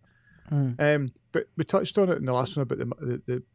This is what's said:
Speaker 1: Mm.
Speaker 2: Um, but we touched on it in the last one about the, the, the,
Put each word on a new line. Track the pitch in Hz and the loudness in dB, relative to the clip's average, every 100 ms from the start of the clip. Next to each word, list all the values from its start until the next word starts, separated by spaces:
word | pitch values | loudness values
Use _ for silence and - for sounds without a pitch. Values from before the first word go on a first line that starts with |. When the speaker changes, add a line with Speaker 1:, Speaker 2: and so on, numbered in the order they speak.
| _ _ _ - - | _ _ _ -20 -4
Speaker 1:
Mm. | 143 135 120 | 0 0 2
Speaker 2:
Um, | 147 147 131 - _ | 2 2 0 -8 _
but | 165 - - | -4 -2 -4
we | |
touched | 147 196 - 214 | 0 0 2 2
on | 185 | 2
it | - | 2
in | |
the | 131 | 0
last | 127 127 147 | 0 0 -2
one | |
about | 120 - | -2 -2
the, | 117 - 131 | -4 -6 -6
the, | 127 | -6
the, | - 127 - | -4 -6 -8